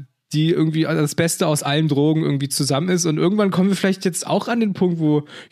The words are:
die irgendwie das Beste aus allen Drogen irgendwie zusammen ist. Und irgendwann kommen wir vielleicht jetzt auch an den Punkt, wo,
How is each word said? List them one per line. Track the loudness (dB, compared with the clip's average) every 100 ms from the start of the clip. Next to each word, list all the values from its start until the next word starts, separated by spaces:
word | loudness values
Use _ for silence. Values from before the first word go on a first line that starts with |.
| -12 _ -6
die | -2 0
irgendwie | 0 0 0
das | -2 0 -2 0
Beste | -2 0 0
aus | 0
allen | 0 0 0
Drogen | 2 2 2
irgendwie | 0 -2 -4
zusammen | -4 -2 0 0
ist. | 0 0
Und | 2
irgendwann | 2 2 0
kommen | 2 2
wir | 2
vielleicht | 0 0
jetzt | -2 -4 -2
auch | -2 -2
an | -2
den | 0
Punkt, | 0 0 0
wo, | 2 0 -2 -12 -4